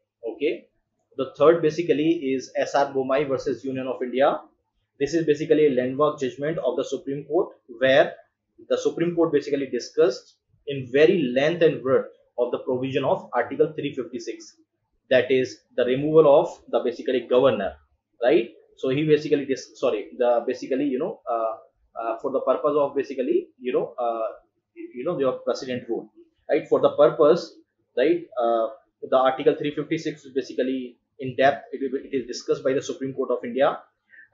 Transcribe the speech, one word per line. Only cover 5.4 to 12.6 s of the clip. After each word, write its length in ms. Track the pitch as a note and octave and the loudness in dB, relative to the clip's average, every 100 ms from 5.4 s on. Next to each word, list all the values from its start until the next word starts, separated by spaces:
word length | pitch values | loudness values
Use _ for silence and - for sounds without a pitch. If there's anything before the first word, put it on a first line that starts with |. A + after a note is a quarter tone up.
| D#3 D3 D3+ | 2 4 4
a 40 | |
landmark 500 | B2 B2+ C3 D3 C#3+ | 4 -2 0 0 0
judgment 380 | C3 A#2+ C#3+ E3 | -6 -4 -6 -2
of 180 | B2+ B2 | -2 -2
the 80 | |
Supreme 400 | - B2+ C#3 C#3+ | -4 -6 -8 -10
Court 320 | D3 D#3 - - - A#2 | -2 -2 -2 -6 -18 -2
where 360 | C3 C#3 - - _ _ _ _ - | 2 4 4 0 _ _ _ _ -4
the 100 | B2 | -2
Supreme 380 | D3 D#3+ E3+ E3+ | -2 -2 -2 0
Court 160 | D#3+ | 2
basically 340 | C#3+ C#3+ C#3 C3+ | 0 -2 -4 -4
discussed 680 | B2 - - E3+ F#3+ - _ _ _ - | -6 -6 0 2 0 -10 _ _ _ -10
in 200 | C#3 B2 | -8 -2
very 400 | C3 D#3 F#3+ C3 | 4 4 4 2
length 280 | B2 D3 E3+ | 0 0 2
and 200 | E3 - | 2 2
breadth 300 | A#2+ B2 - _ _ - | 0 0 0 _ _ -4
of 120 | A#2+ | -2
the 80 | |
provision 460 | C3+ | -2